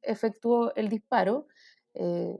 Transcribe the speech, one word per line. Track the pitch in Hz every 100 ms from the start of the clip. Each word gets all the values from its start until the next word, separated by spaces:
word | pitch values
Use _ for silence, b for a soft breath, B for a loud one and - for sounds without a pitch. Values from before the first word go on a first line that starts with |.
efectuó | - 220 226 - 233 240 233 -
el | 214
disparo, | 214 - 226 185 247 302 b b b _ -
eh, | 175 175 175